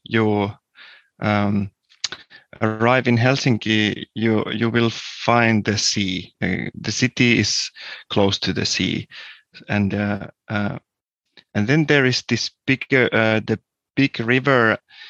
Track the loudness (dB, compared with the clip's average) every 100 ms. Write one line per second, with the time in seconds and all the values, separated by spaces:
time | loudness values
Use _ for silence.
0 | -4 0 2 2 0 -4 _ -20 -20 -20
1 | _ -6 0 0 2 -2 -4 -8 _ _
2 | -14 -14 -20 -20 _ -4 -2 0 2 2
3 | 2 2 4 2 0 0 0 0 0 -2
4 | -8 -4 0 0 0 -2 -2 0 0 -2
5 | -10 -6 2 4 4 2 0 0 0 -2
6 | -2 -4 -8 -6 -4 -4 -6 -10 -8 -2
7 | -2 2 2 4 2 -2 -6 -10 -18 -18
8 | -6 0 2 0 -4 -4 -4 -2 -2 -4
9 | -8 -16 -20 -20 _ -20 -6 -2 -2 -2
10 | -4 -4 -8 -18 -8 -6 -4 -6 -14 _
11 | _ _ _ _ _ -4 0 2 2 2
12 | 2 0 -2 -4 -4 -6 -4 -2 0 2
13 | 2 2 2 0 -2 -6 _ _ _ 0
14 | 0 0 0 0 2 2 2 -2 _ -20
15 | -20